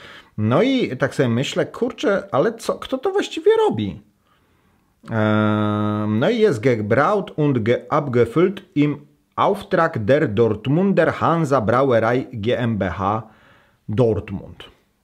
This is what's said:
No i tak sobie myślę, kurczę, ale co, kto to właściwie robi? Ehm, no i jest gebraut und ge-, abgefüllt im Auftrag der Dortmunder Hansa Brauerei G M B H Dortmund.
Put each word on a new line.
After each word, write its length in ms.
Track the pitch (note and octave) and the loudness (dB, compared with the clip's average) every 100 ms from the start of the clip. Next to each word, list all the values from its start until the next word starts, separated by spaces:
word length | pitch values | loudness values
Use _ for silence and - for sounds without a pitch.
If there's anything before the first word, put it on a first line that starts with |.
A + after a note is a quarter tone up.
| - - - - | -20 -20 -14 -4
No 240 | G#2+ C#3 | 0 2
i 360 | B3+ C4 C#3+ B2 | 2 0 -2 -2
tak 180 | C3+ - | -2 0
sobie 140 | B2+ | 0
myślę, 360 | A2+ C#3+ F3+ D3 | 0 -2 -4 -4
kurczę, 640 | - B3 - C#4 G3 - | -4 -6 -2 -2 -2 -2
ale 220 | C3+ G3+ | 0 0
co, 260 | A3+ - - | -2 -6 -6
kto 180 | - C4 | -6 -6
to 140 | G4 | -2
właściwie 400 | F#4+ - D#4+ G4+ A4+ G#4+ | -2 -4 0 2 4 2
robi? 320 | A2+ F3+ - - _ _ _ _ _ _ _ _ _ - | 0 -4 -8 -16 _ _ _ _ _ _ _ _ _ -8
Ehm, 1080 | A2+ G#2+ G#2+ G#2+ G#2+ G#2 G#2 G#2 G#2 G#2+ G#2+ | -2 0 2 2 0 0 -2 -2 -2 -2 0
no 100 | D#3 | 0
i 100 | A#3+ | 2
jest 200 | G#3+ B2 | 2 2
gebraut 720 | B2+ A2+ G#2 A#2+ D#3+ G#3 - - | 0 0 0 2 2 0 -2 -2
und 220 | D3 B2 | 0 2
ge-, 280 | G#2+ B2 - | 0 0 0
abgefüllt 720 | D3+ C#3+ A#2+ A#2 D#3 F#3+ G3 - C#3+ | -2 0 2 2 0 -2 -4 -6 -2
im 320 | D3 C#3 - _ _ - | 0 -2 -12 _ _ -2
Auftrag 640 | D3 G3+ - E3+ D#3+ A#2 | 0 0 -2 0 0 0
der 280 | G#2 C#3+ D3 | 2 2 2
Dortmunder 840 | G#2 A#2 G#2+ B2+ D#3 G3 F3+ D3+ | 2 2 0 -2 0 2 2 2
Hansa 480 | - A#2+ E3 D3+ C3+ | 2 0 0 2 0
Brauerei 680 | G#2 A#2+ C#3 A2+ A2 B2+ - | 2 2 2 2 2 0 -4
G 260 | A2 G#2 A#2 | -6 -2 0
M 180 | A#2+ G#2+ | 0 -2
B 120 | F#2+ | -2
H 340 | F#2 G2 A2 - _ _ _ _ _ - | -2 -2 -2 -6 _ _ _ _ _ -6
Dortmund. 840 | G#2+ A#2 F#2+ - G2 - F2 - _ _ _ | 0 2 0 -4 -10 -12 -20 -20 _ _ _